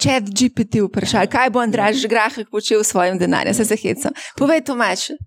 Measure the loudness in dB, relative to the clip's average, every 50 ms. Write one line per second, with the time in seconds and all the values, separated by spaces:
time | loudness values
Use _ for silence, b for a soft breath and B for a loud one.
0 | 2 0 0 0 -2 -2 -2 0 0 0 2 0 -2 0 0 0 0 0 -2 -4
1 | -2 0 0 2 2 2 2 2 2 2 2 0 0 0 0 2 2 2 2 0
2 | 0 0 2 2 2 0 -2 -6 -10 -6 -6 -4 0 2 2 2 2 2 2 2
3 | 2 2 2 0 0 2 2 2 0 0 0 0 0 0 0 0 -2 -2 -4 -4
4 | -4 -6 -6 B B B B B 2 2 2 2 0 -2 -2 0 0 0 -2 -2
5 | -6 -8 -10 -12 -14